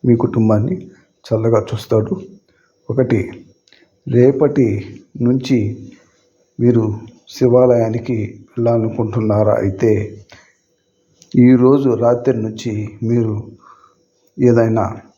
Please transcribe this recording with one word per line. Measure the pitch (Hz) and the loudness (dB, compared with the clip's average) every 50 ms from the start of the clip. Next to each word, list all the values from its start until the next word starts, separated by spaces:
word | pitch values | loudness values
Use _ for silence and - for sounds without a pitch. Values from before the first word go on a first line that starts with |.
| - | 4
మీ | 127 120 113 - | 2 2 2 2
కుటుంబాన్ని | - - 117 110 110 113 104 107 147 180 - - - - _ _ _ _ _ _ | -2 0 0 2 2 2 0 0 -2 -4 -8 -10 -16 -20 _ _ _ _ _ _
చల్లగా | - 113 110 113 117 113 107 107 - | -4 -4 -2 0 0 0 0 0 -2
చూస్తాడు. | 120 110 - - 117 110 110 - 190 185 - - - - _ _ _ _ _ _ _ _ _ - | -8 -10 -6 -2 -2 -2 0 -2 -6 -10 -10 -18 -20 -20 _ _ _ _ _ _ _ _ _ -6
ఒకటి, | 110 127 127 - - - - - - - - _ _ _ _ _ _ _ _ _ _ _ _ | -2 -2 0 0 0 -2 -2 -4 -10 -18 -20 _ _ _ _ _ _ _ _ _ _ _ _
రేపటి | - 123 120 123 135 139 - 151 143 - 151 127 110 95 98 - - - - - _ _ - 120 | -2 2 4 4 4 4 2 0 0 2 2 0 0 0 -4 -6 -10 -18 -20 -20 _ _ -4 -2
నుంచి | 120 127 131 123 - 135 120 104 104 107 - - - - _ _ _ _ _ _ _ _ _ _ _ _ - | 0 0 0 0 0 -2 0 0 -2 -6 -10 -16 -20 -20 _ _ _ _ _ _ _ _ _ _ _ _ 0
మీరు | 120 120 117 117 110 107 104 110 - - - _ _ - - | 0 2 2 2 0 -2 -6 -8 -14 -20 -20 _ _ -20 -4
శివాలయానికి | - 135 123 120 127 127 127 123 117 113 113 110 117 - - 120 110 104 - - - - _ _ | 0 2 4 4 4 4 4 4 2 0 -2 -4 -6 -6 -6 -6 -6 -6 -8 -10 -18 -20 _ _
వెళ్ళాలనుకుంటున్నారా? | - 117 117 117 117 110 110 110 - 113 107 98 117 110 107 101 104 107 104 - - - | -4 -2 0 0 0 0 -2 -4 -4 -6 -4 -2 -2 0 0 2 2 2 2 0 0 -2
అయితే | 98 95 - 117 113 107 107 104 - - - - _ - - _ _ _ _ _ _ _ _ _ _ _ _ _ _ _ _ _ _ - - 120 | -4 -2 0 0 0 2 0 -2 -8 -12 -18 -20 _ -20 -20 _ _ _ _ _ _ _ _ _ _ _ _ _ _ _ _ _ _ 2 4 6
ఈరోజు | 123 131 123 123 127 135 139 135 135 117 110 117 | 6 6 6 6 4 4 4 2 0 0 2 2
రాత్రి | 117 123 120 - 139 123 117 110 | 0 0 0 0 -2 -2 -2 -4
నుంచి | 110 107 110 - 117 107 107 107 104 104 - - 113 | -6 -8 -8 -8 -6 -6 -6 -8 -10 -10 -8 -4 -2
మీరు | 117 117 113 110 107 107 113 - - - _ - - _ _ _ _ _ _ _ _ _ _ _ _ | 0 0 0 -2 -4 -6 -8 -12 -18 -20 _ -20 -20 _ _ _ _ _ _ _ _ _ _ _ _
ఏదైనా | - 131 123 117 117 113 113 113 110 113 113 107 - - - _ | 2 2 4 4 4 2 2 0 -2 -2 -4 -6 -12 -18 -20 _